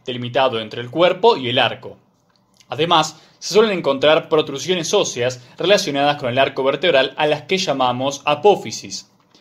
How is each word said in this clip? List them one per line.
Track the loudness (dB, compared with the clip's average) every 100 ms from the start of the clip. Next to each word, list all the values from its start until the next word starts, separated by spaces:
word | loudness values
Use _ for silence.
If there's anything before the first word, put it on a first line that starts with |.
| -12
delimitado | -8 -4 0 0 0
entre | -8 -10
el | -6
cuerpo | 2 2 4 2 2
y | 0
el | 0
arco. | 0 -2 -14 -20 _ _ _ _ _ _ -12
Además, | -4 2 2 0 -6 _ _
se | 0
suelen | 2 2 0
encontrar | -2 2 4 2 2
protrusiones | -2 -2 -6 -4 -4 0
óseas | -2 -2 -2 -4 -4 -16 -6
relacionadas | 0 2 0 0 0 0
con | -2
el | 0
arco | 0 0
vertebral | -2 0 2 2 2 0
a | -2
las | -2
que | -4 -4
llamamos | -2 0 0 0 -4 -4 -4
apófisis. | 2 4 2 0 -12 -14 -16 -18 _ _ _